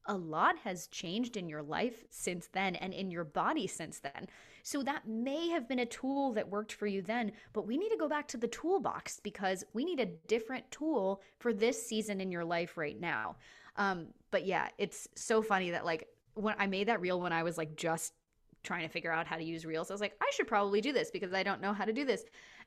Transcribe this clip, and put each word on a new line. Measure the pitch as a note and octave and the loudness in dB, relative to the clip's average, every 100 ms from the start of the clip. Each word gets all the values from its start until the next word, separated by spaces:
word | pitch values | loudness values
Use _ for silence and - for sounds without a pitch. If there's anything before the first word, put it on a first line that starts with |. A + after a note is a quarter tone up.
| - | -4
a | G3+ | -4
lot | D#3+ D#3 B3 F4 | -2 4 4 4
has | A3 F3+ - | -2 -6 -8
changed | - E3 G3+ B3 A3 | -10 -4 -2 -2 -2
in | E3+ | -4
your | D3+ | -6
life | D3 D#3+ A3+ A#3 - | -2 0 0 -2 -14
since | - - F3 - | -6 -4 -2 -4
then | F#3 F#3+ - | -2 0 0
and | F#3+ | -4
in | F#3 F#3+ | -4 -4
your | E3+ | -4
body | D#3+ F3+ F#3 D#4+ F#3 | -2 0 2 2 0
since | - D#3+ - | -4 -8 -8
then." | C#3 C#3 - - - - | -10 -10 -12 -14 -20 -14
So | - D4 | -4 -2
that | C4 D4 - | 0 -2 -4
may | A3 B3+ D4 E4+ | -2 0 0 2
have | E4 A#3 | 0 2
been | C4 | 0
a | A#3+ | 0
tool | - C4 C#4 C#4 | -2 -2 2 2
that | G#3+ - | 2 0
worked | G3+ G#3 | -2 -4
for | - G#3 | -2 -2
you | G3 | 0
then, | F#3+ A#3 G#3+ - - | 0 0 0 -4 -6
but | A3 G3 | -4 0
we | C4+ | 0
need | G#4+ | 2
to | G#4+ | 2
go | D4+ | 2
back | D4 D4 | 0 -2
to | A#3+ | -2
the | A#3 | -2
toolbox | - D#4+ F#4+ E3+ - - - | 0 2 2 2 -2 -6 -10
because | G#3 - F#3+ F#3+ - | -8 -2 0 0 -2
we | A3 | -2
need | E4 D#4+ | 0 0
a | G3+ | 0
different | E3+ - A3+ - B3+ - | -4 0 0 0 -6 -8
tool | - D#4 C#4 F#3+ G3 - - | -4 0 2 2 0 -4 -4
for | A#3+ | 0
this | G#3+ A3+ A#3 - | 4 4 2 0
season | G#3+ G#3+ G3 | -2 0 -2
in | F#3+ | -2
your | F3 | -2
life | E3 E3+ F3 - | 0 0 0 -2
right | D3 - | -4 -2
now. | E3 B2+ G#2+ - - - - - | -2 -2 -2 -8 -16 -20 -8 0
Um, | G3+ F3+ D#3+ - _ | 2 2 -4 -14 _
but | G3 | 0
yeah, | F3+ E3+ - - | 2 2 0 -2
it's | G3+ - - | -4 -4 -14
so | - - A3 | -6 2 4
funny | A3 G3 F3+ | 4 4 2
that, | E3+ | 0
like, | E3+ E3 - - _ | 0 -2 -4 -18 _
when | - G#3 G#3 | -2 0 2
I | G3 | 2
made | F#3+ G3+ | 2 2
that | A3 | 2
reel | F#3 F3+ | 2 2
when | F3 | 2
I | E3 | 2
was, | E3 E3 | 0 0
like, | D#3 D#3 | -4 -2
just | E3+ E3 - - _ _ _ - | 0 0 -2 -10 _ _ _ -12
trying | - F3 | -4 -2
to | D#3+ | -2
figure | E3+ E3 | -4 0
out | D#3+ E3 | 0 0
how | E3 | -2
to | |
use | E3 E3 | -4 -4
Reels, | D#3+ D#3+ F3+ | -2 -2 -2
I | |
was | G3+ | -2
like, | G3+ - | -4 0
"I | C#5 | 0
should | C#5 D#4 | 2 2
probably | G#3+ G3+ G3+ | 4 4 4
do | A#3 | 4
this | B3+ D#3+ | 2 0
because | F3+ F#3+ | -2 -2
I | F#3+ | 0
don't | F#3+ F#3 | 0 0
know | G3 | 0
how | G#3 | 0
to | G3+ | 0
do | A3+ | 0
this." | C#4 F#3+ - - - - | 2 0 -4 -18 -20 -20